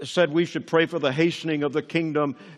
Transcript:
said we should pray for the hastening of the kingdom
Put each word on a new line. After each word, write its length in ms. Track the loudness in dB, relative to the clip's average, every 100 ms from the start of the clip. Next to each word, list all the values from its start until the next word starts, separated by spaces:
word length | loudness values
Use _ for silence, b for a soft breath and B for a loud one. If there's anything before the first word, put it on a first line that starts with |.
said 300 | -6 2 2
we 140 | 2 0
should 200 | -2 0
pray 200 | 2 2
for 120 | 0
the 140 | -2
hastening 520 | 2 0 0 -4 -2
of 100 | 0
the 80 | -2
kingdom 560 | -2 -2 0 0 -2 -4 B